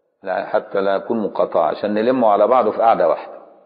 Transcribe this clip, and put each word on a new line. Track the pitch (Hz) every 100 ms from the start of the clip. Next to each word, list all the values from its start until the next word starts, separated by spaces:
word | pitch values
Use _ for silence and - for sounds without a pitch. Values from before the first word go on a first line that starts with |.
| _ _
لا، | 95 92 -
حتى | 107 - 101
لا | 98 98
يكون | - 117
مقاطعة، | 98 - 90 92 78
عشان | - 104
نلمه | 104 113 131 110
على | 101 104
بعضه | 127 107
في | 101
قعدة | 113 95 85
واحدة، | 73 - - - -